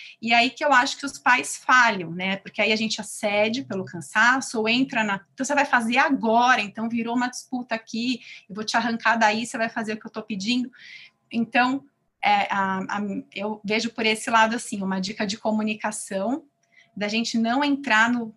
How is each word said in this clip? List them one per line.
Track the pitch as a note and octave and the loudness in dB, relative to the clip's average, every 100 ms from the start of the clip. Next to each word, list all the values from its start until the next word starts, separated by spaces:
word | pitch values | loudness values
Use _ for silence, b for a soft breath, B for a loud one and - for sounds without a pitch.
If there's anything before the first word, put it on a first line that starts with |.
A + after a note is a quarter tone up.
| B B | B B
e | A3+ | 2
aí | A#3 B3 | 4 4
que | - | 0
eu | D4+ | 4
acho | B3+ C#4 - | 4 4 -2
que | |
os | C#4 - | -8 -2
pais | - B3+ - - | 2 2 0 -4
falham, | - B3+ A#3 G3 E3 | 4 6 6 2 -4
né? | F3 F#3+ G3 | -6 -4 -4
Porque | - - | -6 -2
aí | G#3 | 0
a | A3 | 2
gente | A3 A3 | 0 -4
acede | G#3+ - G#3 G3+ A3 B3 | -8 -6 -2 2 2 -2
pelo | - G3 | -6 -8
cansaço, | - E3+ - G#3+ A#3 C4 - A#3 | -8 -10 -4 2 4 2 -2 -2
ou | A3 | 0
entra | A#3+ C4+ A#3+ | 2 0 0
na, | G#3+ G3 - | -2 -4 -6
"Então | - | -8
você | C4 | -2
vai | C4+ | 0
fazer | C#4 B3 A3+ B3 | 2 2 2 2
agora, | D#4 A3 A3 A#3 B3 A#3 | 2 2 2 4 4 4
então | G3+ A3 A3+ | 0 -6 -4
virou | A#3 A3+ B3 | -4 -2 -2
uma | B3 | -2
disputa | - - B3+ B3 | -6 -10 -10 -6
aqui, | A3+ - A3+ B3 A#3+ B B - | -8 -6 -6 -4 -4 B B -14
eu | |
vou | G3 | -10
te | G#3+ A#3 | -2 0
arrancar | A3+ A3+ A3 A#3 | 0 0 0 2
daí, | G#3+ G#3+ | 2 2
você | A#3+ A#3 | -2 -4
vai | A3+ | -4
fazer | A#3+ G#3+ | -4 -6
o | G#3+ | -6
que | - | -8
eu | |
tô | A3 | -12
pedindo." | A3 G3 G3+ B3 A#3+ B B B B _ _ | -8 -4 -2 0 -2 B B B B _ _
Então, | A3+ A3+ B3 B3+ C4+ - _ _ _ | -4 0 2 2 0 -6 _ _ _
é, | G3+ G#3 G3 | 2 2 2
a, | G3+ F#3+ F#3+ | -2 -2 -2
a, | F#3+ G#3 G#3 G3 - | -4 -4 -4 -6 -10
eu | G3 G#3+ G#3+ | -8 -8 -6
vejo | G3 A3 A3+ | -4 -2 -2
por | - A3 | -2 -2
esse | A3 - | -2 2
lado, | A3+ A3 | 4 4
assim, | B3 - G3+ | 0 -6 -6
uma | F#3+ F#3+ | -4 -4
dica | F#3 A3 G#3 | -4 -4 -6
de | G#3+ | -4
comunicação, | A3 G#3+ G#3+ G#3+ G#3+ - - G3 G#3 D4+ - _ b b b - | -2 -2 -2 -4 -6 -6 -6 -4 -4 -4 -8 _ b b b -8
da | G#3 | -2
gente | A3+ A3+ A#3 | -2 0 0
não | A3+ C4 | 0 2
entrar | C#4+ C#4 C4 A3 A#3 | 0 0 2 4 4
no | A#3+ A3 | 2 -4